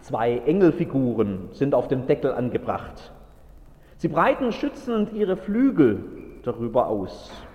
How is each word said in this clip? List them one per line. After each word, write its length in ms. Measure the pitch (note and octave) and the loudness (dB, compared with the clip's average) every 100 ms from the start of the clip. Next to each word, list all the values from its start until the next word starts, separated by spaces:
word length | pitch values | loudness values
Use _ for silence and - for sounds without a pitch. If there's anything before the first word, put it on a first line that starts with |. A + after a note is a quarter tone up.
Zwei 380 | - B2 A#2 A#2+ C3+ | -6 -2 0 0 2
Engelfiguren 1040 | F3+ F3+ D3 E3 C3+ B2+ A2 G2+ F#2+ F#2 | 6 4 4 0 0 0 2 0 -2 -8
sind 200 | - C#3 | -2 0
auf 140 | C3+ - | 2 0
dem 180 | C3 A#2+ | -2 0
Deckel 280 | C#3+ C#3 | 0 0
angebracht. 800 | - B2 - - G2 - - - - - - - - - - - - | -2 -2 -4 -4 -6 -8 -16 -20 -20 -20 -20 -20 -20 -20 -20 -20 -6
Sie 100 | E3 | -2
breiten 440 | D3+ G3+ C#4 B3+ | 2 2 2 -2
schützend 600 | G#3+ C#4+ - - A3+ G#3 | -2 -6 -6 -4 -2 -2
ihre 220 | G#3 G3+ F#3 | 0 0 0
Flügel 680 | - G#3 C4+ F3+ C3 G2+ - - - - | -2 2 2 6 4 4 -6 -14 -18 -10
darüber 440 | - A2 A#2 A#2+ A2 | -8 -6 0 0 2
aus. 440 | G#2 F#2 - - - - | 0 -4 -10 -18 -18 -20